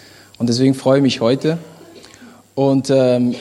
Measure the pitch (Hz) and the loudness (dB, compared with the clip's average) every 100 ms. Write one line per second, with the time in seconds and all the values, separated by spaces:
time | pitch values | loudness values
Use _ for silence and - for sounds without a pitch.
0 | - - - - 120 117 131 135 131 135 | -20 -20 -20 -6 -4 0 0 0 0 2
1 | 135 - 117 135 156 165 - - - - | 0 0 -2 -2 -2 -6 -10 -20 -20 -20
2 | - - - - _ - 139 135 131 135 | -20 -20 -20 -20 _ -2 0 0 2 2
3 | 127 123 123 117 | 2 2 0 -4